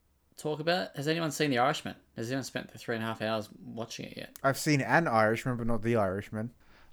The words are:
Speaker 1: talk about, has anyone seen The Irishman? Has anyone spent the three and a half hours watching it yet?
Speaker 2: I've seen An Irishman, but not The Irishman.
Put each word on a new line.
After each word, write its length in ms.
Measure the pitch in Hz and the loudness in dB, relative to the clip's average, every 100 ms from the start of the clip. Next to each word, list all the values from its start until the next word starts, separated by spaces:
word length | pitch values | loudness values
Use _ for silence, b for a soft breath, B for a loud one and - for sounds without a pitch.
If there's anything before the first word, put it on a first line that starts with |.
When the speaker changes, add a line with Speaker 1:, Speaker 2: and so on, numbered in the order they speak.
| _ _ _ - | _ _ _ -8
Speaker 1:
talk 220 | 151 147 | -6 -2
about, 360 | 156 185 190 - | 0 0 -2 -4
has 120 | 143 | -2
anyone 240 | 160 165 | 0 0
seen 180 | - 151 | 0 2
The 80 | 120 | 4
Irishman? 380 | 131 156 - - _ - | 2 2 -6 -12 _ -8
Has 140 | 113 | -4
anyone 140 | 135 | -4
spent 280 | 113 123 - | -4 -8 -10
the 60 | - | -10
three 180 | - 113 | -4 -4
and 80 | |
a 40 | 113 | -4
half 140 | 110 | -4
hours 280 | 110 110 104 - - | -2 -2 -4 -12 -12
watching 400 | 117 113 - - | -10 -10 -10 -12
it 80 | - | -12
yet? 200 | - - | -14 -2
Speaker 2:
I've 140 | 135 131 | 0 0
seen 220 | 156 143 | 2 2
An 260 | 113 147 160 | 4 4 4
Irishman, 500 | 113 107 113 135 120 | 6 6 4 0 -2
but 100 | 120 | 0
not 140 | 113 | 0
The 140 | 113 117 | 2 4
Irishman. 560 | 95 98 98 107 120 - b b b | 2 0 -4 -6 -8 -10 b b b